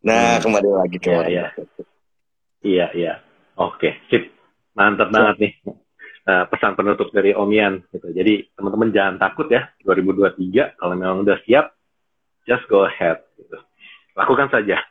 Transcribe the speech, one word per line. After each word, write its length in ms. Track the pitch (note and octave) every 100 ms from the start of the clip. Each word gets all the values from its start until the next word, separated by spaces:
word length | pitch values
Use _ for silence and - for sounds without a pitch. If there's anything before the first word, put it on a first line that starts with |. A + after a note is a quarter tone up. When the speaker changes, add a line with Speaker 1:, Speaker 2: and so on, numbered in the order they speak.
Speaker 1:
Nah, 340 | A2 A2+ A#2 A#2
Speaker 2:
Hmm. 60 |
Speaker 1:
kembali 260 | A2 G#2 G2+ G2
lagi 200 | F2+ F2+
ke 100 | F2+
Speaker 2:
Iya, 80 | E2+
Speaker 1:
orang 140 | E2
Speaker 2:
iya. 140 | F2 - -
Speaker 1:
takut. 320 | F2 - - _ _ _ _ _ _ _
Speaker 2:
Iya, 240 | G#2 F2+ E2+
iya. 200 | F2 E2+ D#2 _ _ _ -
Oke, 320 | F2 - D#2 - _
sip. 180 | A#2+ - _ _ _ _ -
Mantap 320 | G2+ G2+ G#2
Speaker 1:
Siap. 60 | G#2+
Speaker 2:
banget 200 | G#2+ G2+
nih. 120 | G#2 - G2+ - _ _ - - -
Eh, 160 | F#2 F2+
pesan 240 | - G#2+ F#2
penutup 320 | G2 - G#2 G2+
dari 160 | G2
Om 180 | G2+ G2+ G#2+
Ian 240 | G2+ F#2+ _
gitu. 240 | F2 F2+
Jadi, 400 | E2+ G2 G#2 -
teman-teman 400 | - G2 G#2+ A2+
jangan 240 | G#2 G2 F#2
takut 320 | F#2+ - D#3
ya. 160 | A#2 B2+ _
Dua 160 | G2 F#2+
ribu 160 | F#2
dua 240 | F#2 F#2+ -
tiga, 400 | F2+ G#2 D3 -
kalau 180 | F2+
memang 300 | F2+ F#2 F#2
udah 160 | G2+ F#2+ -
siap, 240 | C3 - _ _ _ _ _ _ _
just 240 | - B2 -
go 160 | G2+
ahead 400 | F#2+ - E2+ D#2+ _ _
gitu. 160 | - D#2+ _ _ - - _
Lakukan 400 | F#2+ F#2+ C3 C3+
saja. 320 | B2 G#2 F2 -